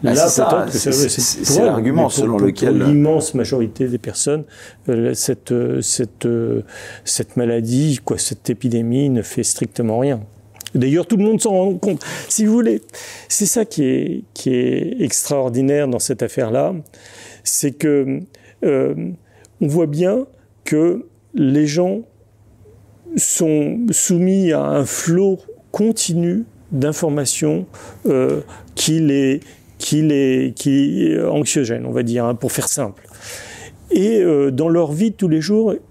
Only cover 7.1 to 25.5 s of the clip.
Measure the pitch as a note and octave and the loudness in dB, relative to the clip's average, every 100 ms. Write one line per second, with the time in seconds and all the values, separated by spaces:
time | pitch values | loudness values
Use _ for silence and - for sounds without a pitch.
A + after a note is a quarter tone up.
7.1 | - A2+ - A#2+ A#2 A2+ B2 D#3 C3 - | -6 -4 -2 0 0 0 0 2 0 -2
8.1 | A2 - A2+ - A2+ B2+ A#2 A#2 B2+ C#3+ | -4 -4 -6 -6 -2 0 0 0 0 2
9.1 | B2 G2+ - A#2 - A#2 - A#2 A2+ C3+ | 0 -2 -4 -4 -2 -6 -2 -2 0 0
10.1 | B2+ G#2 - - - - B2+ B2+ D#3 F3 | -2 -6 -20 -20 -20 -6 -2 2 2 2
11.1 | A3 G#3 A3 A#3 F#3+ F#3+ F3+ G3 E3 - | 2 2 2 2 2 0 0 -2 -4 -6
12.1 | - - - G#3+ A3+ A3+ A3 - - - | -12 -6 0 2 4 2 0 -4 -20 -18
13.1 | - - - G3+ - - - C3+ C3 - | -18 -8 -2 0 0 -2 0 0 0 -2
14.1 | - - - - B2+ B2+ C3 D#3+ B3+ D3+ | -6 -10 -6 -2 0 0 0 -4 -2 -2
15.1 | - - C#3+ C3 A#2 C3+ C#3+ C#3+ A#2+ - | -2 -2 0 0 0 2 2 0 -2 -2
16.1 | B2 A#2 - A#2+ A#2+ D3+ F#3 D3+ - - | -4 -4 -2 -2 0 0 -4 -12 -20 -20
17.1 | - - - - - D3 - D#3 C#3+ C3+ | -20 -20 -12 -6 -2 -2 -2 2 2 2
18.1 | C3+ F3+ - - - G3+ C#3 C3+ D3+ E3+ | -4 -8 -20 -20 -4 0 2 0 -2 -6
19.1 | F3+ _ _ - _ D3+ D#3 D#3+ C#3+ F3+ | -10 _ _ -20 _ 0 2 0 0 0
20.1 | A3 C4+ - _ _ - D3+ E3 F#3+ - | 0 -4 -12 _ _ -2 2 2 0 -6
21.1 | _ _ C4+ C#3 C#3+ D3+ D3 F3+ G3+ A#3 | _ _ 0 2 2 2 2 0 -2 -8
22.1 | _ _ _ _ - - - - - F4 | _ _ _ _ -20 -20 -20 -20 -20 -6
23.1 | D#4+ - - E3 D3+ D3 G3+ A#3 F3+ - | -4 -2 0 2 2 0 0 -2 0 2
24.1 | F3 F#3 G3 F#3 D3 C#3+ D3 C3 - - | 2 4 2 2 2 0 0 0 -4 0
25.1 | E3+ G3 F#3 - | 2 2 0 -6